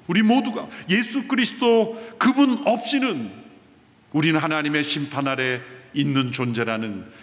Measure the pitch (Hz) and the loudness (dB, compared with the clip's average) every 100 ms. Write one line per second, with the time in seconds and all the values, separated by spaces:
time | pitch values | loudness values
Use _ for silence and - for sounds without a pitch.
0 | - 180 214 254 262 - - - - 202 | -2 2 4 4 2 -6 -10 -12 -2 -2
1 | 226 277 - 262 226 - 240 233 220 - | 0 -4 -2 0 0 0 4 4 2 -4
2 | - - 240 262 277 240 - 226 - 277 | -14 0 2 4 4 4 0 0 0 0
3 | 262 156 104 - - - _ _ _ _ | 0 -2 -6 -12 -20 -20 _ _ _ _
4 | _ 147 156 156 156 156 147 151 147 151 | _ 0 2 2 0 0 0 0 0 -2
5 | 143 143 139 131 131 123 - - - 143 | -4 -4 -2 -2 -2 -2 -8 -20 -8 -2
6 | 143 135 123 123 123 117 113 110 110 95 | 0 0 0 -2 -2 -2 -2 -2 -6 -8
7 | 90 - | -14 -20